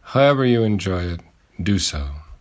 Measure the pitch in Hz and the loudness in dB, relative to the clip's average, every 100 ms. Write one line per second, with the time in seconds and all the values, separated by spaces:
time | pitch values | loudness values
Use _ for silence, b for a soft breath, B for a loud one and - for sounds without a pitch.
0 | - 131 139 139 131 120 113 101 92 90 | -2 2 4 4 2 2 2 0 -2 -4
1 | 87 82 - _ _ - 90 98 - 73 | -4 -8 -12 _ _ -6 0 0 0 -6
2 | 71 73 - - | -8 -10 -16 -20